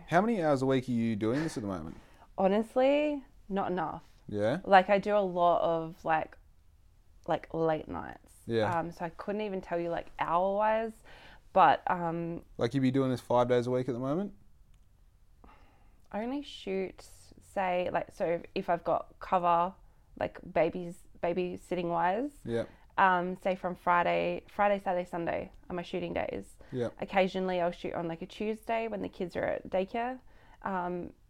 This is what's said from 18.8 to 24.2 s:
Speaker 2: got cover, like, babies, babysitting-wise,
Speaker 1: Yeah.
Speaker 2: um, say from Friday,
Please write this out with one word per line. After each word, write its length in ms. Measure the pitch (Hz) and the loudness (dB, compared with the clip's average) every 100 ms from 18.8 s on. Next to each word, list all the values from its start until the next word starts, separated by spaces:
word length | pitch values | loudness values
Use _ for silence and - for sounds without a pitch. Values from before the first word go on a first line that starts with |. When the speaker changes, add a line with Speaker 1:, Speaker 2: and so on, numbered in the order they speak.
Speaker 2:
got 220 | 170 160 - - | 0 -2 -2 -14
cover, 520 | - 185 175 170 175 - - - _ - | -2 2 4 4 2 -4 -20 -20 _ -8
like, 200 | - - 170 | -8 -8 -4
babies, 520 | 180 160 185 175 175 - - | 2 2 0 -8 -12 -18 -6
babysitting-wise, 1080 | 175 175 180 185 - 180 170 170 170 202 285 - | -2 -2 -2 -6 -6 -4 -2 0 2 0 -4 -8
Speaker 1:
Yeah. 200 | 117 117 - - - - | -4 -4 -4 -10 -6 4
Speaker 2:
um, 380 | 190 180 180 185 | 4 4 0 -2
say 180 | 196 | -4
from 200 | 185 180 | -2 -4
Friday, 680 | 180 - 175 175 170 | -2 2 4 4 2